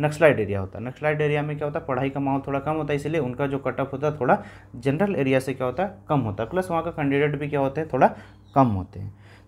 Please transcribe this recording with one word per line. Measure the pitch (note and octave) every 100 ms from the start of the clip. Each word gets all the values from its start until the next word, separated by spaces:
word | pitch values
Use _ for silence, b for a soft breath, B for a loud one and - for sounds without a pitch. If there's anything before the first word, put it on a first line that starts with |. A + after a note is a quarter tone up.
नक्सलाइट | D3 D3 D#3+ A2
एरिया | G2 G2
होता | F#2+ F#2+
है। |
नक्सलाइट | A#2+ - D3+ D3+
एरिया | D3+ D3
में | D3+ D3
क्या | D3+
होता | D#3+
है, | D#3
पढ़ाई | B2+ C#3
का | C#3
माहौल | C#3 C3+ C#3
थोड़ा | C#3
कम | D#3
होता | D#3 D3
है, | D3
इसीलिए | D3 E3
उनका | C3 B2 C#3
जो | C#3
कट | C3+ B2
ऑफ | C3+
होता | C3 D3+
है | D3+
थोड़ा | B2+ G3+ B B B A#2+
जनरल | B2+ D3+ G3+ F3+
एरिया | C3+ C3
से | C3+
क्या | C3 B2+
होता | B2
है, | G3 - -
कम | D3
होता | A2+ G2+
है, | A2+
प्लस | F3+ F#3
वहाँ | E3
का | E3
कैंडिडेट | D#3 C#3 C#3 D3 D3
भी | D3
क्या | C#3+
होते | C3+ D3+
हैं, | D#3
थोड़ा | B2+ G#3 - B B -
कम | C#3 B2+
होते | F#2+ F2+ F#2+
हैं। | G2 - B B